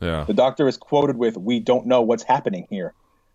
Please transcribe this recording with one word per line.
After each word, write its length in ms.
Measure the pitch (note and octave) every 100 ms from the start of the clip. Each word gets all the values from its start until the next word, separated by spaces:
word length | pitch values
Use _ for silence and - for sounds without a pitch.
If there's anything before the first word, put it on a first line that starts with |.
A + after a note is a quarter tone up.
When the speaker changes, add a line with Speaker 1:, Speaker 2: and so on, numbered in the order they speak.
Speaker 1:
Yeah. 220 | F2 D#2+
Speaker 2:
The 100 | D2+
doctor 340 | G#2+ B2+ B2+ C3+
is 100 | -
quoted 400 | - D3 C#3+ A#2+
with, 200 | A#2 A2
"We 220 | G2+ A#2+
don't 260 | A2+ B2 A#2+
know 160 | B2+
what's 220 | A2+ A#2
happening 420 | - C#3 A#2+ F#2 -
here. 240 | G2+ E2+ - _ _ _